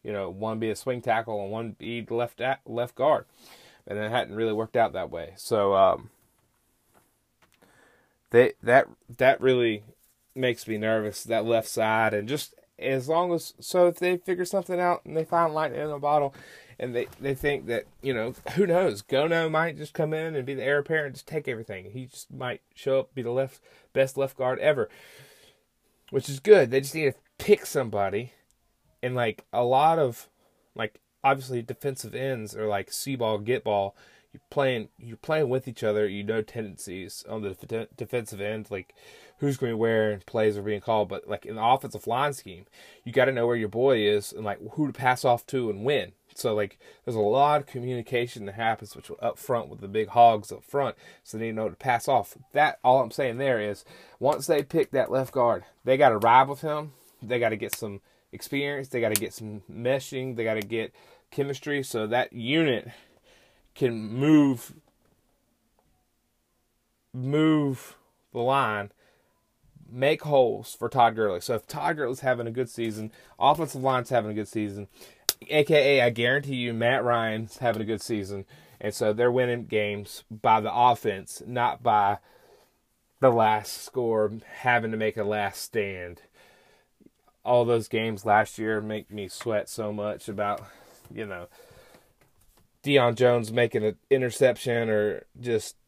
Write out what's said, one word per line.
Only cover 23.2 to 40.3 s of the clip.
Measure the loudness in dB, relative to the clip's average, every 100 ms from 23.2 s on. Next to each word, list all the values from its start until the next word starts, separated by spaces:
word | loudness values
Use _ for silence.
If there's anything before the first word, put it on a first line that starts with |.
the | -2
left, | -2 -2 -8 _ _ _
best | 0 0 0
left | -4 -2
guard | -2 2
ever, | 2 2 -2 -6 -20 -20 -20 -20 -20 _ _ _ _ _ _
which | -6 -4
is | -4
good. | 8 8 10
They | 2
just | 0 -2
need | -2
to | -2 _ -10
pick | 2 2
somebody. | 4 -4 -2 -2 -2 -2 -8 _ _ _ _ _ _ _
And, | -4
like, | -2 -2 -4 _
a | -2
lot | 2 4 4 4
of, | 0 -2 -18 _ _ _ _
like, | -8 -8 _ _ _
obviously | 0 0 -2 -8
defensive | -6 -8 -6 -8 -10
ends | -8 -6 -6 -8
are | -6 -2
like | -2 -4
see | -8 -6 -2
ball, | -2 -2
get | -2 -2
ball. | 0 0 0 _ -20 _ _
You're | -20 _
playing, | -2 0 -2 -8 _
you're | -18 -14
playing | -4 0 0
with | -2 -4
each | -4
other. | 0 0 0
You | -2
know | -4 -4
tendencies | -4 -10 -12 -14 -14 -12 -12 -16 -12
on | -8
the | -8 -10 -8
def-, | -8 -8 -12
defensive | -6 -6 -6 -8
end, | -6 -6 -8
like | -10 -10 _ -20 -20 -20 _
who's | -4 -2
gonna | -4
be | 0
where | 2 2 2
and | -2
plays | -4